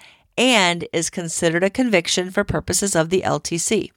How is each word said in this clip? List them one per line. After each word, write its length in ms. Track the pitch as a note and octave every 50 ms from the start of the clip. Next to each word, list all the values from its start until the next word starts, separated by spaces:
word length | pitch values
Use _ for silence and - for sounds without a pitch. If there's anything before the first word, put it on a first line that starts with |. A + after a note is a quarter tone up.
| - - - _ _ _ _
and 500 | - A#3 C4 B3 G#3+ F#3 F3 E3+ E3+ - - -
is 180 | E3 E3+ -
considered 520 | - F#3+ F3 E3 - - F3 E3 D#3+ F3 F#3
a 80 | G3
conviction 600 | - - B3+ A#3+ G#3 E3+ E3+ - - F#3+ F3+ F#3
for 140 | F#3 G3+ G3+
purposes 520 | - - D#3 - - F#3 - G3+ G3 -
of 140 | E3 D#3+ E3
the 120 | F#3 F#3 -
L 160 | - C#3+ D3+
T 180 | - - E3+ E3
C. 340 | - - A3+ G3 - - -